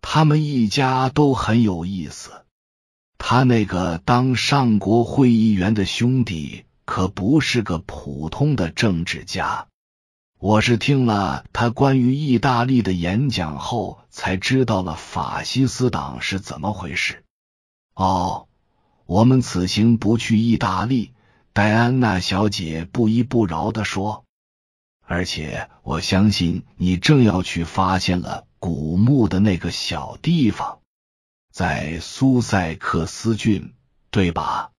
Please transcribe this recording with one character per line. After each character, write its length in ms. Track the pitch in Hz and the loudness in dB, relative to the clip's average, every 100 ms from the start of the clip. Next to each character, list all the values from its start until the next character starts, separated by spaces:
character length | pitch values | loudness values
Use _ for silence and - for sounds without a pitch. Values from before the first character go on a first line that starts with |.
他 240 | - 151 | -2 2
们 200 | 156 151 | 4 4
一 240 | 151 139 110 | 2 0 0
家 400 | 120 135 131 131 | 2 0 0 0
都 260 | 147 147 | 4 4
很 300 | 120 - 113 | 4 2 4
有 200 | 110 87 | 2 0
意 240 | 87 98 76 | -4 -6 -8
思。 360 | - - - _ _ _ _ _ _ _ _ | -12 -18 -20 _ _ _ _ _ _ _ _
他 240 | - 127 | 0 2
那 220 | 127 117 | 4 4
个 340 | 101 90 90 85 | 2 -2 -4 -4
当 320 | - 123 127 120 | 0 0 2 0
上 420 | - 143 123 107 | 0 2 2 2
国 240 | 95 113 | 4 2
会 300 | 120 - 127 | 2 4 4
议 180 | 113 110 | 6 4
员 240 | 101 92 | 2 2
的 100 | 107 | 0
兄 400 | 95 - 120 131 | 0 0 0 2
弟 400 | 113 82 71 - _ _ | 0 -4 -8 -14 _ _
可 240 | - - 95 | -8 -4 -4
不 320 | - 95 151 | -2 0 2
是 220 | 135 123 | 2 -2
个 160 | 98 85 | -2 -6
普 500 | - 76 - 71 78 | -6 -14 -12 -10 -10
通 260 | - 147 | -2 0
的 160 | 131 85 | 0 -2
政 340 | - 113 85 | 0 0 0
治 200 | 87 - | -4 -8
家。 420 | - 95 - - - _ _ _ _ _ _ _ | -8 -6 -6 -6 -10 _ _ _ _ _ _ _
我 220 | 95 107 | 2 2
是 160 | 107 117 | 4 0
听 300 | - 143 120 | 2 2 2
了 380 | 104 92 67 - | 0 -2 -6 -8
他 180 | - 120 | -2 -2
关 280 | 117 139 135 | 2 2 4
于 160 | 123 | 2
意 240 | 135 151 120 | 0 2 2
大 240 | 135 123 | 2 0
利 180 | 127 127 | 2 2
的 120 | 98 | 0
演 360 | 92 85 101 143 | -2 -2 0 0
讲 300 | 110 80 71 | -2 -6 -6
后， 400 | - 120 90 - _ | -6 -6 -6 -10 _
才 260 | - 92 92 | -10 -6 -4
知 280 | - 131 | 0 0
道 180 | 123 104 | 2 0
了 120 | 90 | -2
法 480 | 78 - - 80 - | -10 -10 -8 -6 -6
西 240 | - 123 131 | -4 0 0
斯 240 | - 127 | 0 -2
党 320 | 113 71 62 | -2 -8 -8
是 160 | - 95 | -6 -6
怎 220 | - 65 | -8 -8
么 120 | 85 | -6
回 220 | 104 90 | -6 -8
事。 300 | 67 - - _ _ _ _ _ _ _ | -6 -6 -8 _ _ _ _ _ _ _
哦， 520 | - 95 95 87 - - _ _ _ _ _ - | -2 0 2 -2 -6 -12 _ _ _ _ _ -2
我 180 | 92 | 4
们 180 | 117 131 | 6 4
此 240 | 123 90 92 | 2 -2 -2
行 320 | - 113 113 | 2 4 4
不 200 | 101 117 | 2 0
去 200 | - 110 | 2 2
意 180 | 117 110 | 4 2
大 280 | 110 95 | 0 -2
利， 260 | 110 131 98 _ _ _ _ | 0 -2 -2 _ _ _ _
戴 200 | - 104 | 0 2
安 260 | 110 120 131 | 4 2 2
娜 220 | 120 92 | 2 0
小 280 | - 95 107 | -2 0 0
姐 360 | 101 82 80 | -2 -6 -6
不 240 | 85 - 110 | -6 0 2
依 160 | 113 | 2
不 200 | 117 123 | 0 0
饶 280 | 104 78 80 | 0 -2 -4
地 120 | 107 | -4
说。 380 | 101 - 98 - _ _ _ _ _ _ _ _ - | -4 -4 -6 -8 _ _ _ _ _ _ _ _ -6
而 160 | 87 | -4
且 460 | 90 - 71 58 - _ | -4 -6 -8 -10 -12 _
我 160 | - 78 | -6 -6
相 320 | - 95 107 | 0 2 4
信 320 | 101 87 90 - _ | 2 0 -2 -8 _
你 200 | 90 90 | -2 0
正 260 | - 151 | 4 6
要 220 | 113 92 | 6 2
去 180 | 90 - | -2 -6
发 380 | 85 - 95 92 | -4 -2 0 0
现 180 | 92 90 | 0 -2
了 260 | - - - _ | -2 -10 -12 _
古 380 | 90 82 78 87 | -6 -4 -2 2
墓 320 | 117 143 104 | 4 4 4
的 100 | 90 | 4
那 180 | 107 87 | 2 2
个 140 | 87 | -4
小 480 | - - 78 60 - | -6 -6 -8 -8 -6
地 300 | 156 170 117 | 0 2 2
方， 300 | - - - _ _ _ _ _ _ _ | 0 -8 -10 _ _ _ _ _ _ _
在 480 | - 85 69 69 82 | -6 -4 -4 -6 -8
苏 400 | - - 135 127 | -12 0 2 2
塞 340 | 110 98 85 | 2 -2 -2
克 320 | 80 - 85 80 | -6 -4 -2 -4
斯 300 | - 110 110 | -4 -4 -2
郡， 360 | 113 98 - _ _ _ _ | 0 0 -4 _ _ _ _
对 220 | - 90 | 0 0
吧？ 400 | 80 - - - | -2 -4 -6 -8